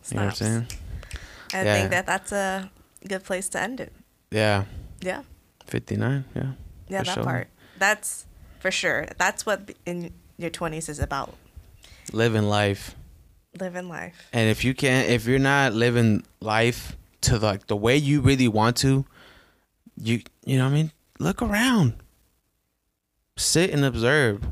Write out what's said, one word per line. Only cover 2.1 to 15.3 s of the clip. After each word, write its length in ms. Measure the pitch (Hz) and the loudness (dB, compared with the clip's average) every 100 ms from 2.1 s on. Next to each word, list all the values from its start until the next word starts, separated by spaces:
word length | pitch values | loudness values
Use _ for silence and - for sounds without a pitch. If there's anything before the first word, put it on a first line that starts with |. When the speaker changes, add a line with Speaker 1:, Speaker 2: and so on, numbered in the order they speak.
| 190 - | -4 -2
Speaker 2:
a 360 | 202 190 190 190 - _ - 190 | -4 -4 -4 -10 -18 _ -20 -10
good 160 | 190 | -8
place 260 | - 185 196 | -6 -6 -4
to 100 | - | -6
end 180 | 202 262 | -6 -8
it. 140 | - - _ _ _ | -12 -16 _ _ _
Speaker 1:
Yeah. 320 | 107 107 101 101 - - - | 0 2 2 -2 -10 -16 -10
Speaker 2:
Yeah. 220 | 180 185 - - _ _ - | -8 -8 -12 -20 _ _ -6
Speaker 1:
Fifty-nine, 580 | - - 104 110 139 131 | -6 -4 -4 -2 -2 -6
yeah, 120 | 127 131 131 - - - | -8 -8 -10 -18 -20 -8
Speaker 2:
Yeah, 100 | 190 | -6
Speaker 1:
for 40 | |
Speaker 2:
that 100 | 185 | -4
Speaker 1:
sure. 80 | 185 | -4
Speaker 2:
part. 260 | 113 175 - _ - - | -2 -4 -6 _ -20 -2
That's 480 | 196 208 - - - - - - | 0 0 -4 -12 -16 -20 -20 -8
for 140 | 185 | -4
sure. 340 | - 175 120 - - | -2 -2 -2 -4 0
That's 280 | 190 214 - | 0 0 -4
what 200 | 196 202 | -4 -6
b-, 80 | - - | -14 -8
in 260 | 175 175 - - - | -8 -8 -14 -20 -10
your 140 | 170 | -10
twenties 380 | - 170 156 156 | -6 -6 -6 -10
is 100 | 139 | -6
about. 380 | 143 139 - - - - - - - - - | -4 -4 -6 -12 -20 -20 -20 -20 -20 -20 -8
Speaker 1:
Living 360 | 107 117 110 104 | 2 2 4 2
life. 480 | 104 104 98 - - - - - _ _ 180 | 2 2 0 -8 -18 -20 -20 -20 _ _ -12
Speaker 2:
Living 280 | 185 180 180 | -10 -8 -10
life. 400 | 156 175 - - | -12 -14 -16 -4
Speaker 1:
And 180 | 120 110 | 0 2
if 140 | 107 | 2
you 100 | 123 | 0
can't, 340 | 131 139 127 107 | 0 2 2 2
if 180 | 120 | 0
you're 120 | 113 | 2